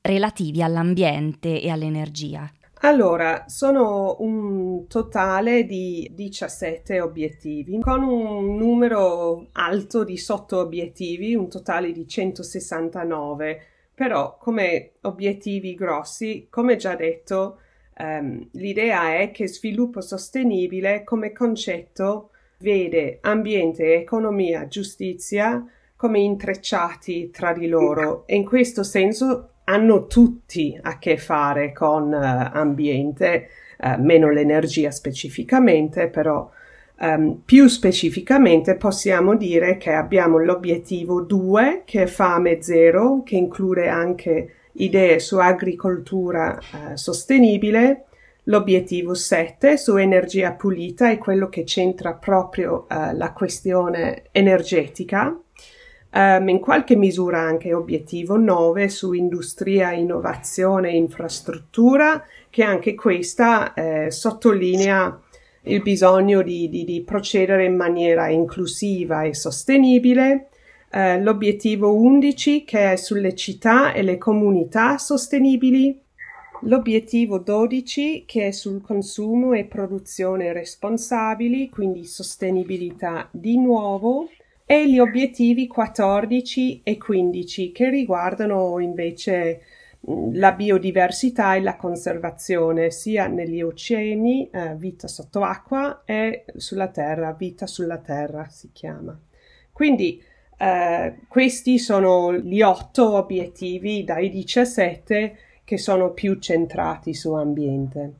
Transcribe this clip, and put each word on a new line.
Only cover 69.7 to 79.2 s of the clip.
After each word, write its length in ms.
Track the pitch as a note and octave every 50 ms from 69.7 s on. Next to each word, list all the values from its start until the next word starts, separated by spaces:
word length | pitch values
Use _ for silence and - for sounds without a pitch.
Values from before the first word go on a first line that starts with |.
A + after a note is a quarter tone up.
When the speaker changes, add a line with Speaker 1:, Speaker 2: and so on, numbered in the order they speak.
| C4+ C#4 C4+ B3+ B3+ B3 B3 B3 B3 C4 C4 C4+ C#4 C4+ C4+ _ _ _ _ - - _ _ _
Speaker 2:
eh, 280 | - G3 F#3+ F#3 F3+ F#3
l'obiettivo 720 | G3+ G#3+ A3 G3+ G#3+ G#3 G#3+ G#3 - A3 G#3+ G3 G#3 G#3 G#3
undici 720 | G#3+ A3+ B3+ C#4 C#4+ C#4 C#4+ C#4 - - D4 C#4+ D4 D4
che 260 | - - G#3+ G3+ G3
è 40 | F#3
sulle 360 | F#3 F#3+ - G#3 G3+ G3 F#3 F#3
città 600 | - - - F#3+ - - A3+ A3+ B3+ C#4 - -
e 100 | - G3
le 140 | F#3+ F3
comunità 800 | - - A3+ G#3+ G#3+ G#3 G3+ G3 F3 E3 - - A3 A3+ B3+ C#4+
sostenibili, 1040 | C4+ - - D4 B3+ - - - C#4 C4 C4+ C4+ A#3+ B3+ C4 B3 C4+ C4 C#4 C4+ - _ _ _ _ - - - - - - - - -
l'obiettivo 720 | A3 B3 B3+ A3 A3+ A3 A3 A3 A3 - A#3 A#3 G#3 G3+ F#3
dodici 840 | F3+ G3+ G#3 G#3+ A3+ A#3+ B3+ C4 B3+ - - C#4+ C#4+ D4+ D#4+ - -
che 220 | - - A#3 G#3
è 40 | G3+
sul 300 | G3 - - G3+ G3 G3
consumo 720 | G3 - G#3+ G3+ G3 G3+ - -